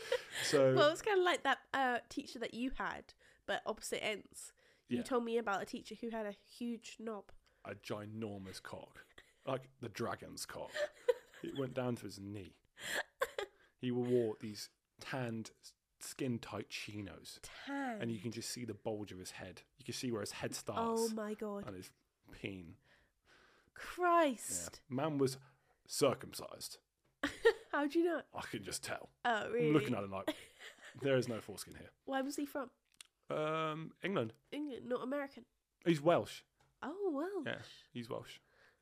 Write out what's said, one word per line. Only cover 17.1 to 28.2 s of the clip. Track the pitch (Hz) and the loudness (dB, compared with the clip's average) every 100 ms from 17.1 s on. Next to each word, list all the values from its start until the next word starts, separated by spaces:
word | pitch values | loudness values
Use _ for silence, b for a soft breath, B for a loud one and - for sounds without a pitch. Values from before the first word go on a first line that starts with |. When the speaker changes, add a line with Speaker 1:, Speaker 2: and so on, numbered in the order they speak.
| 78 - - | -10 -14 -14
Speaker 2:
Tan. | - - - 277 262 220 | -14 -12 -6 -4 -2 -2
Speaker 1:
And | 117 | -2
you | 113 | -2
can | 120 | -4
just | 110 - | -6 -6
see | - | -6
the | 117 | -6
bulge | 104 117 107 101 | -4 -2 -2 -4
of | 92 | -8
his | 92 | -10
head. | - 95 87 - _ | -10 -10 -12 -18 _
You | |
can | - | -8
see | - 127 | -4 0
where | 113 | 0
his | 101 | -2
head | - - | -2 -4
Speaker 2:
Oh | |
Speaker 1:
starts. | - - 113 226 226 226 | -4 -4 0 2 2 2
Speaker 2:
my | 220 214 | 0 -4
God. | 214 214 202 202 | -4 -4 -4 -6
Speaker 1:
And | 95 | -8
his | 95 - _ _ - | -10 -14 _ _ -20
peen. | - 107 95 82 - b b b b b b b b b | -8 -6 -6 -12 -16 b b b b b b b b b
Speaker 2:
Christ. | - - - 349 339 311 226 - - - - - | -14 -10 2 6 8 8 4 -2 -4 -6 -10 -6
Speaker 1:
Yeah. | 127 | 0
Man | 160 143 | 2 6
was | 131 - b b b b - | 4 4 b b b b -8
circumcised. | - 131 117 92 - - - - - _ _ _ - | 4 4 4 -4 -10 -10 -10 -12 -12 _ _ _ -6
Speaker 2:
<laughs> | 285 - 453 - - | -4 4 6 6 0
How | 302 294 | 0 2
do | 339 | 4
you | |
know? | 339 320 | 2 2